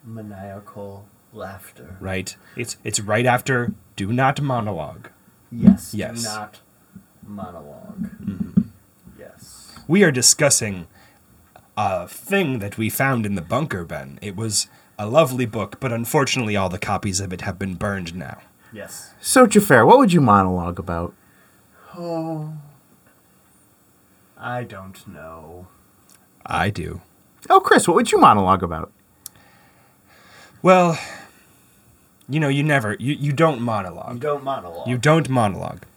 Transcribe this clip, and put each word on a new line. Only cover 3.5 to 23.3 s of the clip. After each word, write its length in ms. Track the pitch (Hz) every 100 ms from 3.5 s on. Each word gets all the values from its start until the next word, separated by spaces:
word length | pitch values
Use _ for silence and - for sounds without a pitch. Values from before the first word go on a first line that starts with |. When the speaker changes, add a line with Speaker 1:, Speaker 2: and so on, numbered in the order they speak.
| 127 120 - _ -
Speaker 2:
"Do 160 | 98
not 300 | 120 131 143
monologue." 680 | 143 123 107 90 76 - - _ _ _ _
Speaker 1:
Yes, 400 | 117 - 196 -
do 60 | 107
Speaker 2:
Yes. 240 | 95 117
Speaker 1:
not 360 | 113 107 104 - _ _ _ - _ _ -
monologue. 840 | 101 92 87 73 71 - 92 - -
Speaker 2:
Mm-hmm. 380 | - 92 - - - - _ _ - -
Speaker 1:
Yes. 520 | - - - - - - -
Speaker 2:
We 160 | 175
are 80 | 185
discussing 760 | 127 117 - 147 - 110 95 85 _ _ _ _ _ _ - _ -
a 300 | 101 92 90
thing 520 | - - 196 175 127
that 180 | 101 -
we 120 | 110
found 360 | - 135 127 104
in 100 | 101
the 60 |
bunker, 420 | 78 117 160 98 82
Ben. 320 | 78 69 71
It 140 | 104 92
was 320 | 110 107 - _ _ _
a 100 | 104
lovely 380 | 135 156 123 123
book, 340 | 107 98 -
but 120 | 135
unfortunately 640 | 117 117 156 135 - 110 104
all 140 | 95
the 100 | 92
copies 400 | - 95 107 92
of 120 | 95
it 80 | 87
have 180 | - -
been 160 | 98 90
burned 400 | 107 98 85 87
now. 240 | 73 - - _ _
Speaker 1:
Yes. 400 | 107 95 - - _
Speaker 3:
So, 240 | - - 247
Jafar, 400 | 208 202 131 120
what 140 | 247
would 140 | 254
you 80 | 175
monologue 580 | 131 101 95 90 87 87
about? 340 | 85 85 85 - _ _ _ _ _ _ - -
Speaker 1:
Oh, 580 | 170 165 160 156 151 156 147 _ _ _ _ _ _